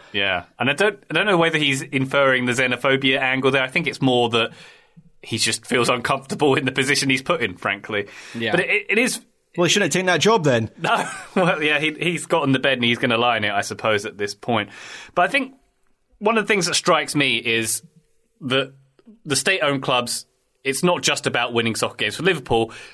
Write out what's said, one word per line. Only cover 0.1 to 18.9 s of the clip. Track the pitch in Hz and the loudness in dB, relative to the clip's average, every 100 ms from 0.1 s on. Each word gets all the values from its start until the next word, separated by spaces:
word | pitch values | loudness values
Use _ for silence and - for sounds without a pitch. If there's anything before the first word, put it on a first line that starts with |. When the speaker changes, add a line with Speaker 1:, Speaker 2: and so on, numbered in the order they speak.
Speaker 1:
Yeah, | 101 98 92 - - | -4 -2 -2 -4 -4
and | 123 | -2
I | |
don't, | 143 208 202 - | 2 0 0 -4
I | |
don't | 156 202 | -2 2
know | 180 | 2
whether | 165 156 | 2 2
he's | 147 135 | 0 0
inferring | 165 139 131 143 135 127 123 | -2 -4 0 2 4 2 0
the | |
xenophobia | 120 127 123 139 135 135 131 | 0 0 0 2 2 2 0
angle | 131 131 135 | 0 0 2
there. | 135 | 2
I | 131 | 0
think | 180 143 | -2 -4
it's | - | 0
more | 131 123 117 | 2 2 2
that | 117 113 - - - _ _ - _ | 2 0 -4 -20 -20 _ _ -20 _
he | - 113 | -8 -4
just | 113 110 - | -2 -4 -2
feels | 127 117 | 0 2
uncomfortable | 123 117 135 - - 147 135 | 0 0 -4 -4 0 2 2
in | 131 | 0
the | |
position | 135 135 143 139 | -2 0 0 2
he's | 131 | 0
put | - 175 | 0 -2
in, | 117 92 | -2 -4
frankly. | 107 98 - 107 101 - - 117 | -4 -4 -4 -6 -6 -10 -14 -6
Speaker 2:
Yeah. | 113 | -2
Speaker 1:
But | 175 | 0
it, | 180 202 - | 0 -2 0
it | 202 | 0
is | 247 - - _ _ - | 0 -2 -12 _ _ 0
Speaker 3:
Well, | 175 | 2
he | |
shouldn't | 208 185 | 2 2
have | 180 | 0
taken | 185 | 2
that | 170 | 2
job | 196 226 | 4 4
then. | 147 120 110 - | 4 2 0 -4
Speaker 1:
<laughs> | |
No, | 165 220 90 - - - | -2 -2 -2 -8 -6 0
well, | 175 180 | 0 2
yeah, | 151 147 | 0 0
he, | 156 | 0
he's | 151 165 165 - | -2 -4 -4 0
gotten | 170 143 | 0 2
the | 131 | 2
bed | 139 | 2
and | 127 | 2
he's | 120 117 | 2 2
gonna | 131 113 | 0 2
lie | 120 117 | 2 2
in | 104 | 0
it, | |
I | 101 | -2
suppose, | - 101 113 107 104 | -4 -4 0 0 -2
at | 98 | -6
this | 101 - | -6 -6
point. | - 113 104 - - - - - | -2 -2 -2 -8 -18 -18 -8 0
But | 185 | 0
I | |
think | 277 262 - _ _ _ _ _ - | 0 -4 -10 _ _ _ _ _ -6
one | 208 226 | -2 0
of | |
the | 208 | 0
things | 214 160 | 0 0
that | 147 | 0
strikes | - 160 143 151 | 2 0 0 0
me | 139 113 | 0 0
is | 110 113 110 - - _ _ _ _ _ | 0 0 0 -4 -8 _ _ _ _ _
that | 139 135 135 - _ | -2 -2 -2 -8 _